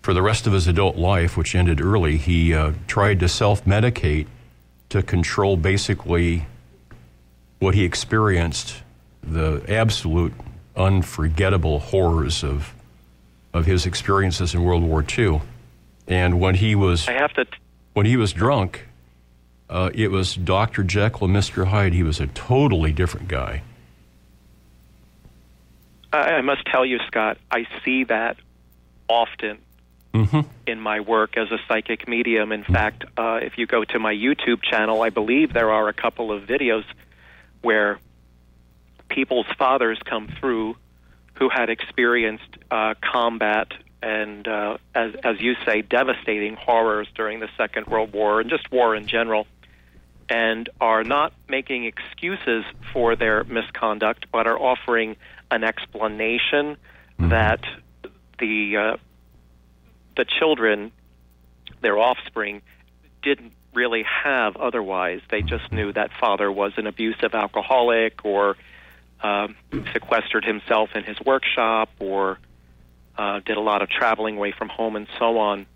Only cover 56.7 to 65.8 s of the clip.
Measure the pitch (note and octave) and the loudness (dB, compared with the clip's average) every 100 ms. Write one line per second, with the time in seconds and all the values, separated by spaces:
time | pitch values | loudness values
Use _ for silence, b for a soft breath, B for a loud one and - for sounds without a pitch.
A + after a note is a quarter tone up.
56.7 | D3 b b b - E2+ A2+ G#2+ A#2 - | -6 b b b -2 2 4 2 0 -6
57.7 | - _ _ - _ _ - A#2 G#2+ G#2 | -16 _ _ -20 _ _ -8 -4 -2 -2
58.7 | G#2 G#2+ - _ _ _ - _ _ _ | -2 -2 -4 _ _ _ -20 _ _ _
59.7 | _ _ _ _ - A#2 - D#3+ C#3 A2+ | _ _ _ _ -6 -4 0 0 2 2
60.7 | G#2 G#2+ _ _ _ _ _ _ _ - | 0 -4 _ _ _ _ _ _ _ -20
61.7 | - A2+ G#2 A#2+ B2 - A2+ G#2 G#2 b | -4 -2 2 2 0 -6 -8 -8 -10 b
62.7 | b b _ _ _ C#3 C#3 A#2 _ _ | b b _ _ _ -4 -4 -6 _ _
63.7 | A#2+ B2 A2+ G#2+ - D3 C3 G#2+ - C3 | -4 -2 -2 -4 -4 -2 0 -2 -2 -4
64.7 | A#2+ F#2+ F#2 F2+ F2+ - G#2+ D#2+ A#2 - | -4 -4 -2 -2 -6 -6 -6 -4 -6 -6
65.7 | G2 | -6